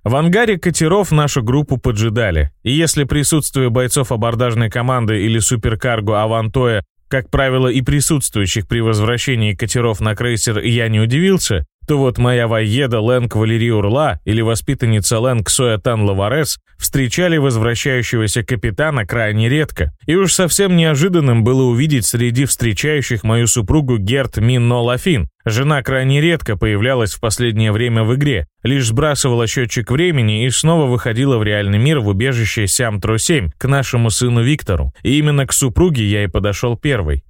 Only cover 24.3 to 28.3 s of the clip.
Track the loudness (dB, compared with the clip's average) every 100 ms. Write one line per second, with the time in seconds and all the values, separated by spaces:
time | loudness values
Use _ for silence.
24.3 | 0 2 2 2 2 0 0 0 0 -2
25.3 | _ -2 0 0 0 0 0 2 2 2
26.3 | 0 -2 -2 0 0 0 0 -2 -2 -4
27.3 | 0 -2 0 0 0 0 0 2 0 0